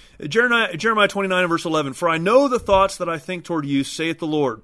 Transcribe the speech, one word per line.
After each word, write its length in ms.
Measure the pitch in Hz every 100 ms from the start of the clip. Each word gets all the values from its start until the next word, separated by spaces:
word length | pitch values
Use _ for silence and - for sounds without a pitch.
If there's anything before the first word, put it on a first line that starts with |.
| - -
Jeremiah, 560 | 156 208 247 233 214 175
Jeremiah 320 | 220 220 202
twenty-nine 360 | 196 196 185
and 40 | 180
verse 160 | 165
eleven. 300 | 175 156 143
"For 160 | 127 170
I 80 | 160
know 300 | 175 247 277
the 100 | 240
thoughts 400 | - 196 196 -
that 100 | 175
I 80 | 165
think 280 | - 180
toward 200 | 151 165
you, 180 | 143 139
saith 360 | 135 - 160 160
the 80 | 165
Lord. 340 | 151 139 107